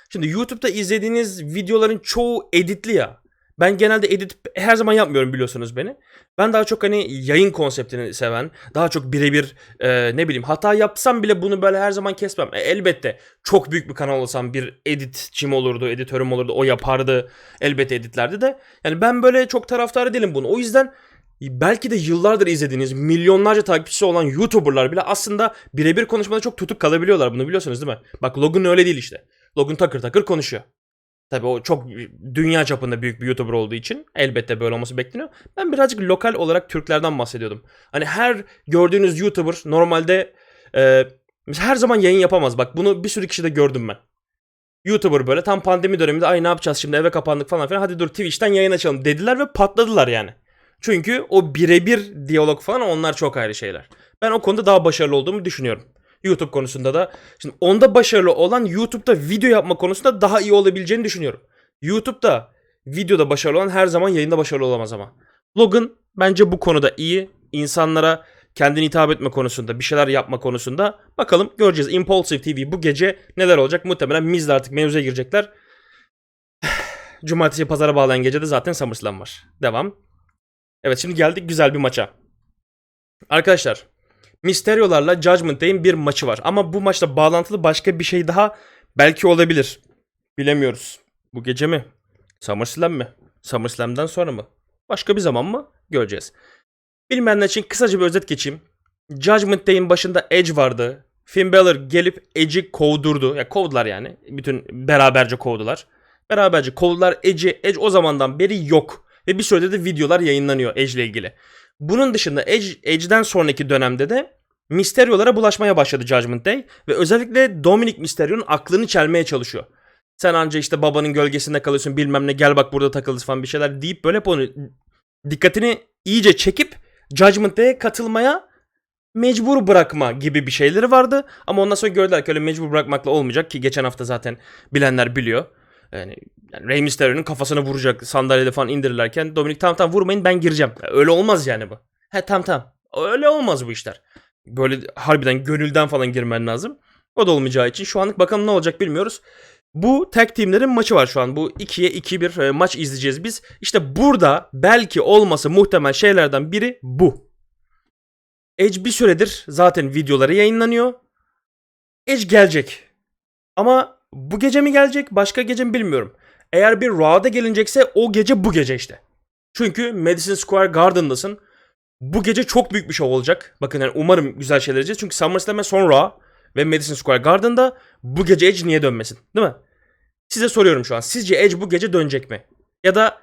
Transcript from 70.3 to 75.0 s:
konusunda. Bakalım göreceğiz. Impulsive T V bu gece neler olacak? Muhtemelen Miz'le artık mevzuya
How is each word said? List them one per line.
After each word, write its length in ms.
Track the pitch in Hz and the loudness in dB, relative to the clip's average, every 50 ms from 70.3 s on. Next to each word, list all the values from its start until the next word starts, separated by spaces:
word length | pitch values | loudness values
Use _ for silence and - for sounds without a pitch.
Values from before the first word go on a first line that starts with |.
| 127 123 | -6 -6
konusunda. 580 | - 131 123 120 - 127 127 156 202 202 208 - _ _ _ - | -6 -6 -6 -6 -8 -8 -4 -2 -2 -4 -4 -8 _ _ _ -6
Bakalım 340 | 175 - 190 175 202 - - - | -2 2 2 2 2 0 -2 2
göreceğiz. 340 | 214 196 175 156 139 139 - | 2 2 2 2 -2 -2 -2
Impulsive 500 | 180 185 165 190 190 170 - 156 135 - | -2 0 0 0 0 0 -2 -4 -4 -4
T 140 | 151 151 | -4 -6
V 160 | 135 135 147 160 | -6 -6 -8 -6
bu 80 | 185 | -4
gece 380 | 160 160 143 139 180 196 185 - _ _ - | -2 -2 0 0 0 -2 -2 -4 _ _ -6
neler 200 | - 185 180 175 | 0 2 4 4
olacak? 280 | 151 135 135 165 170 - | 4 4 2 0 -2 -4
Muhtemelen 400 | 180 180 - 156 131 147 160 160 | -4 -4 -4 -2 -2 -2 -2 0
Miz'le 240 | 160 175 175 156 147 | 0 -2 -2 0 0
artık 240 | 143 135 131 127 135 | 0 0 0 -2 -4
mevzuya 320 | 147 151 151 147 156 | -2 -2 0 0 -2